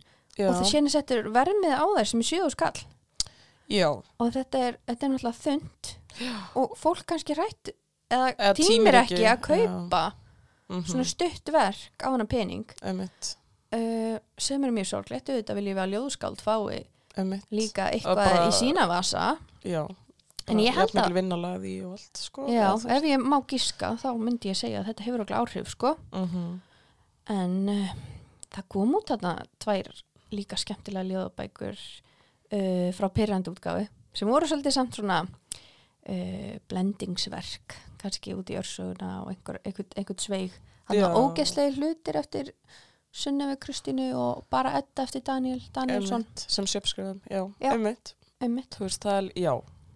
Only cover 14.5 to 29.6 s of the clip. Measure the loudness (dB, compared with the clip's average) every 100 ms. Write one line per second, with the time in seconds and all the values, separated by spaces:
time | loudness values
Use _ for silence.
14.5 | 0 0 0 -2 -6 -6 -8 -4 -4 -4
15.5 | -4 -2 -2 -2 -2 -4 -6 -6 -4 -2
16.5 | 0 -2 -6 -12 _ _ -4 -4 -4 -4
17.5 | -2 -2 -2 0 0 2 4 6 6 6
18.5 | 4 4 4 4 2 0 0 0 0 -6
19.5 | -12 -4 -4 -4 -10 _ _ _ -12 0
20.5 | 4 4 4 4 4 2 2 0 -2 -4
21.5 | -6 -6 -8 -10 -12 -14 -12 -12 -6 0
22.5 | 4 4 2 2 2 4 2 4 2 0
23.5 | -2 -2 -2 -4 -2 -4 -2 -2 -2 -2
24.5 | -2 -2 -4 -6 -6 -4 -4 -2 0 -2
25.5 | -4 -8 -2 0 0 -6 -4 -4 -2 -6
26.5 | -8 -14 _ _ _ _ _ -4 -2 0
27.5 | 0 0 0 -2 -6 -12 -16 -20 _ -16
28.5 | -14 -6 0 2 2 0 -2 -2 -4 -10
29.5 | -8